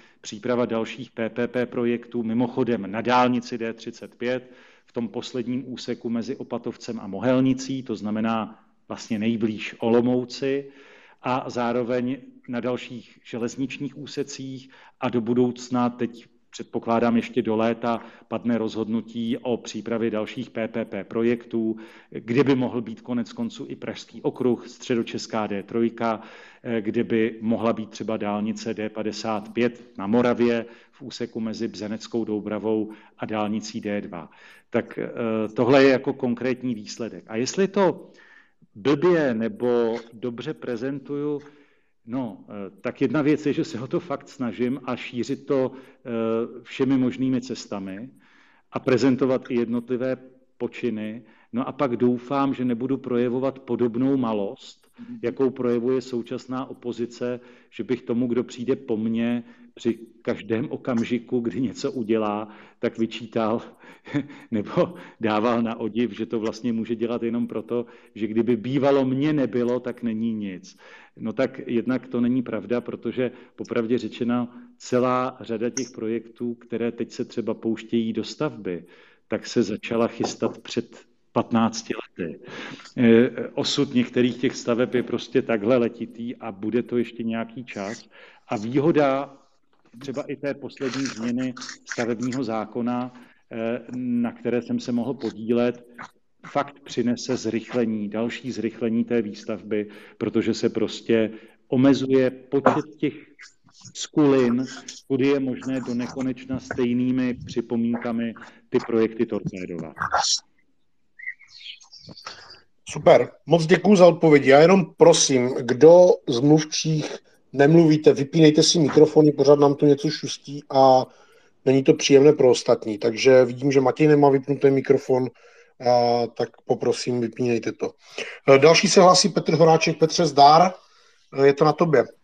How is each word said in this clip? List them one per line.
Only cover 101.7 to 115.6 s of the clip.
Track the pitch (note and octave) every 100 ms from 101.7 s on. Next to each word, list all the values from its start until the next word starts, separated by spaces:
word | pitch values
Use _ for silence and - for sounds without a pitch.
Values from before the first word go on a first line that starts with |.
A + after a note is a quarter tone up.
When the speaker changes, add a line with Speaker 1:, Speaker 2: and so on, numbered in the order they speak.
| C3 C3+ B2+ C3 C3+ B2+
Speaker 1:
počet | B2+ - C#3 - D3+ D3 -
těch | D3 - - _ - _ _ _ -
skulin, | - - - D3 C3+ B2 A#2+ C3 - - - -
kudy | C3+ C3+
je | C#3+
možné | C3+ A#2+ C3 C3
do | A#2+
nekonečna | A#2+ B2 - C3 B2+ - C3
stejnými | - - B2 A#2+ B2+ B2+ B2+
připomínkami | B2 - - A2+ A#2+ A#2 A#2 A#2+ A#2 A#2 A2 - - _
ty | B2 -
projekty | A2+ A2+ A2+ A#2
torpédovat. | G#2 - F#2+ F2+ E2+ D#2+ - - - - - - _ _ _ _ _ _ - - - - - - - - - - - - - - - _ _ -
Speaker 2:
Super, | - F3 C3+ B2 - -
moc | E3 D#3+
děkuju | F3+ G3 G#3
za | F3+
odpovědi. | D#3+ E3 D3 B2+
Já | C3+
jenom | E3 G3 E3 -
prosím, | C#3+ D#3+ - C3 B2 B2+